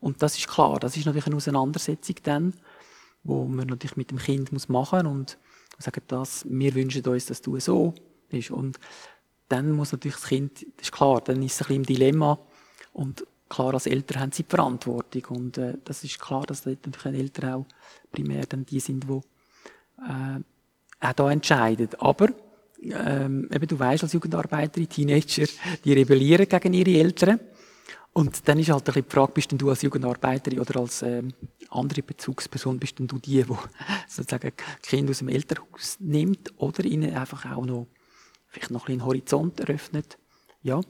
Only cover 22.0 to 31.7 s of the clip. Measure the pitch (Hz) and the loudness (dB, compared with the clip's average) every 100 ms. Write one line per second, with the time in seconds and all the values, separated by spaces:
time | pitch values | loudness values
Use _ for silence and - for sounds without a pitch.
22 | 139 147 214 254 - _ _ _ - - | 2 6 4 2 -12 _ _ _ -8 -4
23 | - 139 135 135 - - 156 151 127 147 | 0 0 0 -2 -2 -2 -2 0 2 2
24 | 160 170 160 165 - 151 151 - 165 - | 2 -2 -2 -4 -2 -2 -2 -2 -4 0
25 | 143 143 156 - 151 - 180 165 147 139 | 4 4 4 0 0 -2 -6 -2 4 6
26 | 131 139 135 170 196 180 185 180 185 175 | 8 8 8 8 8 4 4 4 6 8
27 | 160 180 175 226 - - - - - - | 6 6 6 6 2 -20 -20 -20 -20 -20
28 | - - 143 - - 147 160 143 - 139 | -4 2 2 2 4 4 4 2 2 -2
29 | 131 - 135 - 139 139 139 131 143 143 | 0 4 4 2 0 0 2 2 0 0
30 | 127 123 131 131 135 127 123 127 120 - | -2 0 0 0 -2 -4 -2 -2 -4 -4
31 | 123 120 127 131 - _ - | -4 -4 -6 -10 -16 _ -10